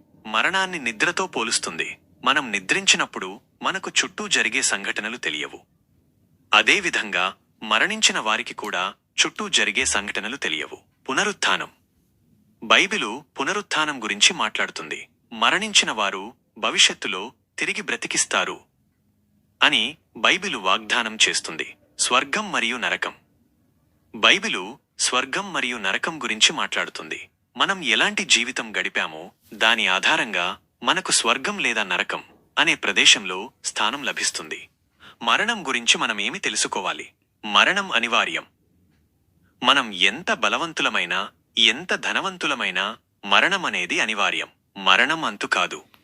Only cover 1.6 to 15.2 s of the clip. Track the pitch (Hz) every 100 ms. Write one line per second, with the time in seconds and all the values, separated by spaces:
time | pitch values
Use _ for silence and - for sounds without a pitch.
1.6 | - 85 - - _ _ 123 143 131 104
2.6 | 92 165 190 190 139 110 95 110 _ -
3.6 | 131 185 - - 135 - 208 127 110 127
4.6 | - 101 101 110 107 123 - 76 69 -
5.6 | _ _ _ _ _ _ _ _ _ 107
6.6 | 107 175 160 110 107 92 92 - _ _
7.6 | 110 107 165 220 214 180 107 113 123 -
8.6 | 104 92 95 - _ - 240 - 208 143
9.6 | 104 104 131 104 101 104 104 135 113 76
10.6 | 69 - _ _ - 143 208 196 - 175
11.6 | - _ _ _ _ _ _ _ _ _
12.6 | 113 113 190 202 110 127 - - 139 202
13.6 | - 151 156 139 107 101 - 107 110 -
14.6 | 95 - 80 - - _